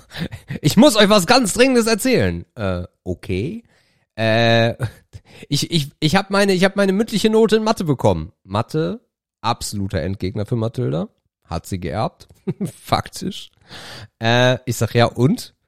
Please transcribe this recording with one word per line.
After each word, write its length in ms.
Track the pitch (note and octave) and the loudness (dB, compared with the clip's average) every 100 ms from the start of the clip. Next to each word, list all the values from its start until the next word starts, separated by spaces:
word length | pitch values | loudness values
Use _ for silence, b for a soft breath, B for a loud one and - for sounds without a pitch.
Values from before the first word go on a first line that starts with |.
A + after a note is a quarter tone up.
| _ - | _ -10
<laughs> 440 | - - - - | -8 -10 -12 -4
ich 160 | C#3+ - | 0 6
muss 180 | D4 A3 | 6 6
euch 140 | G3+ | 4
was 160 | G#3+ E3 | 4 4
ganz 280 | B3 G#3+ | 2 2
Dringendes 340 | G3+ C4+ B3 A3 | 2 4 4 2
erzählen. 580 | A3+ C4 G#3 F#2+ E2+ - - | 0 2 2 2 -2 -10 -8
Äh, 280 | G2 F2 E2+ _ | -4 -4 -8 _
okay. 600 | - F2 - F#2 C3 A3+ - _ _ _ _ - | -10 -10 -4 -4 -4 -8 -16 _ _ _ _ -4
Äh, 600 | A2+ A2+ A#2 A#2 A2+ - A#2+ - _ - B B B | 0 2 4 4 2 0 -8 -10 _ -20 B B B
ich, 220 | C#3+ - | -4 0
ich, 200 | E3+ C#3 - | -2 -4 -4
ich 160 | D#3 G3 | 0 0
hab 140 | G3+ | 0
meine, 240 | G3 G3+ | 0 2
ich 100 | F#3 | 2
hab 120 | F#3+ G3+ | 2 2
meine 180 | G3 | 0
mündliche 360 | F#3+ A3+ G3+ A3 | 2 0 0 2
Note 280 | A3 A3+ A3 | 4 4 2
in 60 | |
Mathe 200 | A3 G#3+ | 0 -4
bekommen. 500 | E3 C#3 A2+ E2 D#2+ _ | -4 0 2 0 -4 _
Mathe, 580 | F#2+ G2+ - D#3 E3 A3+ _ _ _ _ | -6 -6 -4 -4 -4 -6 _ _ _ _
absoluter 600 | A2 B2 - G#2 G2 F#2 | -4 -4 -6 -6 -4 -4
Endgegner 440 | E2 F#2+ F#2 G#2 G2+ | -4 -6 -6 -6 -4
für 100 | A#2+ | -2
Mathilda. 540 | A2 - B2 D3+ G3+ _ _ _ - | -4 -4 -4 -4 -6 _ _ _ -10
Hat 200 | E2+ - | -10 -6
sie 140 | F#2 | -8
geerbt. 480 | F2 F2+ D3 _ - _ - | -6 -4 -6 _ -20 _ -10
<laughs> 220 | - G3+ - | -6 -8 -10
Faktisch. 680 | - - - - - - - _ B B B B B - | -4 -4 -4 -10 -10 -10 -16 _ B B B B B -4
Äh, 380 | A2+ A#2+ B2+ B2+ - | 0 4 4 2 -2
ich 120 | A#2 | -4
sag, 180 | A2+ A#2+ | 0 2
„Ja, 100 | A#2 | 2
und?“ 480 | - C3 B3 - _ | 2 2 0 -6 _